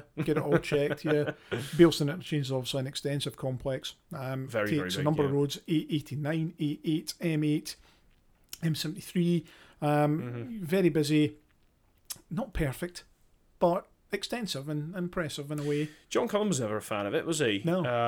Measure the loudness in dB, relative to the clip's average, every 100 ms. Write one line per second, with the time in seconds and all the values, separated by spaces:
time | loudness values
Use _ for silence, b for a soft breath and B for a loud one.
0 | -2 -6 0 0 2 2 2 0 0 -2
1 | 0 2 0 -4 -6 -6 -4 8 8 8
2 | -2 -2 -2 -2 0 -2 -2 -2 -4 -4
3 | -4 -2 -4 -6 -6 -4 -4 -4 -6 -14
4 | -14 -10 -6 -6 -2 0 2 2 0 0
5 | 2 2 2 2 0 -2 0 0 0 -4
6 | -4 -4 -2 -2 -2 -2 -4 -2 -2 -2
7 | -4 -4 -2 2 2 2 -2 -14 b b
8 | b _ _ _ -20 -4 -2 -2 -4 -8
9 | -4 0 2 2 B B B B 2 4
10 | 4 2 -2 -6 -8 -8 -2 4 4 4
11 | 4 4 4 0 _ _ _ _ _ _
12 | -18 -18 -8 -4 -4 -2 -2 -2 -8 -10
13 | -20 _ _ _ _ 2 4 4 -2 _
14 | -10 -8 -6 -6 -4 -6 -4 -4 -4 -4
15 | -4 -2 -4 -6 -6 -4 -2 0 -2 B
16 | B -2 0 0 0 0 0 -2 -2 -2
17 | 0 -2 -2 0 2 2 0 0 0 2